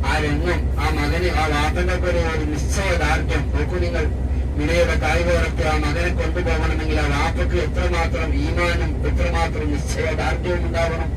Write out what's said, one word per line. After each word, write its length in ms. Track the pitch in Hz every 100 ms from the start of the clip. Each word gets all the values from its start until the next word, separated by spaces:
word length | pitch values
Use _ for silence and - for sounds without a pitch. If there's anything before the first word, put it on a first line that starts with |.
| -
ആ 40 | 156
രംഗം, 360 | 151 147 175 180 - -
ആ 20 | 156 156
മകന്, 340 | 147 175 180 -
ആ 20 | 147
വാപ്പന്റെ 420 | 147 147 175 175 180 180
ഒരു, 120 | 175 165
ഒരു 120 | 156 151
നിശ്ചയദാർഢ്യം 880 | 151 - - 190 170 156 165 160 156 -
നോക്കൂ 240 | 147 147 180
നിങ്ങൾ. 200 | 170 165 151 - - - - -
മിനയുടെ 360 | 147 170 170 165
താഴ്വാരത്ത് 640 | - 170 175 170 165 - 156
ആ 20 | 156
മകനെ 280 | 156 147 175 185
കൊണ്ടുപോകണമെങ്കിൽ 760 | 160 175 180 160 160 156 156 151
ആ 40 | 151
വാപ്പക്ക് 440 | 143 143 - 180 180 170
എത്രമാത്രം 640 | - 175 175 165 170 160 139
ഈമാനും 460 | 143 170 170 170 - - 147
എത്രമാത്രം 560 | - 180 - 165 151 147
നിശ്ചയദാർഢ്യവും 880 | 143 - - 160 160 - - 180 175 175
ഉണ്ടാവണം. 420 | 170 170 165 -